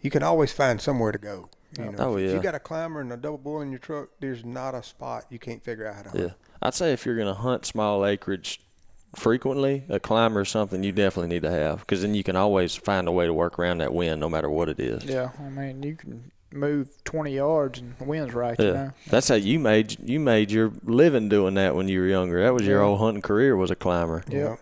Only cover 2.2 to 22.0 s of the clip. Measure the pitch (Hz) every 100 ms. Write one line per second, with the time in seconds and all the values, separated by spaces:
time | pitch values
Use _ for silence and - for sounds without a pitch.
2.2 | 95 95 185 147 - 160 165 156 131 120
3.2 | 139 151 135 151 143 127 - 151 139 _
4.2 | 135 123 113 127 131 127 - - 131 120
5.2 | - 120 - 117 - 110 107 101 101 95
6.2 | 87 92 _ - - - 170 131 - 117
7.2 | 104 98 123 123 - 107 107 101 98 101
8.2 | - 95 - - _ _ - - _ -
9.2 | - 123 135 135 139 139 135 101 - 113
10.2 | 113 107 98 110 101 92 98 95 98 92
11.2 | 85 87 78 85 76 92 - 98 101 104
12.2 | 98 92 101 98 90 - - 98 87 87
13.2 | 85 80 85 - 87 85 76 - 85 78
14.2 | 76 80 73 76 82 76 - - - 135
15.2 | 127 127 139 135 139 131 143 160 143 117
16.2 | 123 _ _ 143 143 147 139 _ - 160
17.2 | 151 135 139 160 139 127 123 120 131 156
18.2 | 139 120 120 117 104 90 135 - - 113
19.2 | - 117 101 151 127 107 107 - - 135
20.2 | 147 110 107 107 110 - - 117 165 135
21.2 | 107 101 95 98 95 73 95 95